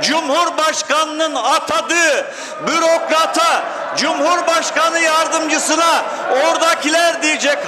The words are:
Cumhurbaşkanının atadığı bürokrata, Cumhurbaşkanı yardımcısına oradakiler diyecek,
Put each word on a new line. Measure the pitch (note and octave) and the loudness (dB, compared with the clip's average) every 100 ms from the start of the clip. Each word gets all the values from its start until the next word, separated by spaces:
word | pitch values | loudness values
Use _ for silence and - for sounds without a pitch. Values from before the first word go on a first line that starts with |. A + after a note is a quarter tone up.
Cumhurbaşkanının | - D#4 D4+ D4+ E4+ D4+ D#4 - - D4+ D#4 D4+ D#4+ | -2 -2 0 0 0 0 0 -2 -2 0 0 -2 -4
atadığı | C#4 A#3 D#4 D4 D#4+ - E4 E4 B3 - - - - - | -2 0 0 0 -2 0 2 2 2 -2 -8 -12 -6 -2
bürokrata, | D#4+ E4 E4 - D#4 D#4+ D#4 E4+ B3 - - - - | 0 2 2 2 0 2 2 2 0 -2 -8 -6 -4
Cumhurbaşkanı | C#4+ D#4 D4+ F4 E4+ E4 - D4 E4 E4 | -2 0 2 2 2 0 0 0 0 2
yardımcısına | E4 D#4+ D#4+ D#4+ D#4 D4+ - D#4+ E4+ C#4+ - - - | 2 2 0 0 0 -2 0 2 2 2 -2 -6 -2
oradakiler | B3+ D#4 - E4 E4 C#4+ E4 E4+ - | 0 2 2 2 0 0 2 2 0
diyecek, | D4+ D4+ C#4 C#4+ | -2 0 0 0